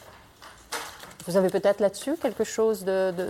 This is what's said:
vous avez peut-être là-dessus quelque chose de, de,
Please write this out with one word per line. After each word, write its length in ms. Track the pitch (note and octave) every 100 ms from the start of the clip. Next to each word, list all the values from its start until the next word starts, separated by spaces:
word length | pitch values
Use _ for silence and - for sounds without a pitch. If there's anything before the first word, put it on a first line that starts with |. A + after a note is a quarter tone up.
| - - - - - - - - - - - - -
vous 80 | F3+
avez 140 | F#3
peut-être 320 | F#3+ G3+ G3+
là-dessus 340 | G3+ F#3+ - D#4+
quelque 240 | C4+ G3+ A3
chose 380 | - A3 G#3+ F#3
de, 260 | F#3+ F#3+
de, 140 | F3 F3